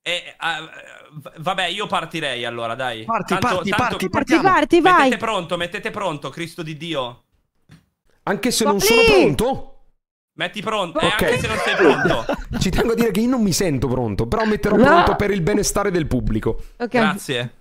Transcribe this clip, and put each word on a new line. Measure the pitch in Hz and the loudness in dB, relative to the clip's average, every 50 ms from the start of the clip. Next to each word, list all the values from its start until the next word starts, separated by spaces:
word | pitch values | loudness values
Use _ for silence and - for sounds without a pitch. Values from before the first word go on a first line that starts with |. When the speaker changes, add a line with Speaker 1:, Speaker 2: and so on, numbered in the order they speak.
Speaker 1:
Eh, | _ 160 175 175 160 147 - _ | _ -6 -6 -6 -8 -12 -16 _
ah, | 147 160 165 156 160 156 - - 139 131 127 - - - 143 | -6 -6 -6 -6 -8 -14 -16 -20 -20 -20 -20 -20 -20 -20 -20
v-, | 151 131 - _ 165 | -18 -18 -18 _ -8
vabbè, | 156 175 160 185 185 | -6 -4 -2 -2 -2
io | 170 175 202 214 | -2 -2 -4 -4
partirei | - 202 180 165 160 - 165 151 143 127 120 120 | -2 -2 -2 -4 -4 -8 -6 -4 -4 -4 -4 -6
allora, | 120 117 120 117 113 113 | -6 -6 -6 -4 -4 -4
dai. | 123 131 127 117 113 110 | -4 -4 -6 -6 -8 -6
Speaker 2:
Parti, | - 226 220 175 - 180 | -4 -4 -4 -2 -2 -2
Speaker 1:
Tanto, | 185 185 185 | -2 0 0
Speaker 2:
parti, | - 185 165 202 | -2 -2 -2 -2
Speaker 1:
tanto | 202 214 247 | -2 0 0
Speaker 2:
parti, | 233 214 180 - 185 | -2 -2 -4 -6 -4
Speaker 3:
Parti, | |
Speaker 2:
partiamo. | - 311 285 - 311 330 302 | -2 -4 0 2 2 4 4
Speaker 3:
parti, | 381 370 320 294 302 - 349 | 4 4 4 2 4 4 4
vai. | 294 370 359 339 285 | 6 6 6 6 6
Speaker 1:
Mettete | 269 240 196 | 4 2 0
pronto, | 202 226 220 196 175 160 180 | -2 -4 -4 -4 -4 -4 -4
mettete | 175 175 175 175 208 202 220 | -4 -4 -6 -6 -8 -8 -8
pronto, | - 208 202 185 156 147 - 143 | -8 -4 -4 -4 -6 -6 -8 -10
Cristo | 131 - 165 160 - - 170 | -8 -8 -10 -10 -8 -10 -10
di | 156 160 | -10 -10
Dio. | 143 156 170 160 143 127 120 123 _ _ _ _ _ _ _ _ _ _ _ - - _ _ _ _ _ _ _ _ _ | -10 -8 -6 -4 -4 -4 -6 -8 _ _ _ _ _ _ _ _ _ _ _ -20 -20 _ _ _ _ _ _ _ _ _
Speaker 4:
Anche | - 190 202 - 254 | -2 -2 0 0 -2
se | 226 - 226 | 0 2 2
non | 285 294 - | 2 2 2
Speaker 3:
Poli! | 359 | 4
Speaker 4:
sono | 403 453 453 453 | 4 6 6 6
pronto? | 453 427 370 320 233 143 - 208 254 269 - - - - - - _ _ _ _ _ _ _ _ _ _ | 6 6 6 6 4 4 2 0 0 0 -4 -8 -12 -16 -20 -20 _ _ _ _ _ _ _ _ _ _
Speaker 1:
Metti | - 160 180 - 214 180 | -8 -8 -6 -6 -6 -6
pronto, | 214 220 214 190 175 - 302 | -4 -2 -2 -4 -2 -2 -2
eh, | - | 0
Speaker 4:
Ok. | 196 202 214 190 | 0 0 2 0
Speaker 1:
anche | 156 160 - | 0 0 0
se | - | -2
non | - - - | -4 -4 -4
sei | - - 1077 | -2 -2 0
pronto. | - 392 151 131 - 831 - - - - - - - | 4 6 6 6 4 2 0 0 0 -2 -4 -6 -6
Speaker 4:
<laughs> | - - - 226 | -6 -8 -4 -2
Ci | - 190 | 0 0
tengo | - - 415 233 226 | 2 2 0 0 2
a | |
dire | 214 233 226 | 2 0 0
che | 185 196 | 2 2
io | 226 240 | 2 2
non | 262 254 214 | 2 2 2
mi | 202 156 | 0 2
sento | - 202 180 143 127 120 | 0 0 0 0 0 0
pronto, | 139 117 127 123 113 101 87 110 | 0 0 0 -2 -2 -2 -2 -2
però | 120 - 226 220 | -2 0 0 0
metterò | 214 214 208 - 214 214 | 0 0 0 0 2 4
Speaker 3:
No. | 196 240 | 6 6
Speaker 4:
pronto | 277 311 339 349 - - | 6 6 6 4 4 2
per | - 208 202 | 0 0 0
il | 196 202 160 | 0 0 0
benestare | 175 208 208 190 - - 214 202 208 | 0 0 0 0 0 -2 -2 -2 0
del | 185 180 160 | 0 0 -2
pubblico. | 120 113 127 113 107 107 110 104 113 107 - - - - - | 0 -2 -2 0 0 -2 0 0 -2 -2 -4 -6 -10 -10 -8
Speaker 3:
Ok. | 240 - | -8 -2
Speaker 1:
Grazie. | - 247 220 156 151 202 - - 139 120 120 - - - | 0 2 2 2 0 -4 -6 -4 -4 -4 -4 -6 -10 -16